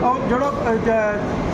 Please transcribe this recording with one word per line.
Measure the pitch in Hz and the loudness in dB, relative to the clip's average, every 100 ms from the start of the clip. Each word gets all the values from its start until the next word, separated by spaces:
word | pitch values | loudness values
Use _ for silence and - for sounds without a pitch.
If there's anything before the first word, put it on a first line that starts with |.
ਔਰ | 247 262 269 | 2 0 0
ਜਿਹੜਾ, | 247 277 | 0 0
ਅਹ, | 277 247 | 0 0
ਜ-, | 226 226 226 214 208 - - - | 0 2 2 2 -2 -2 -4 -2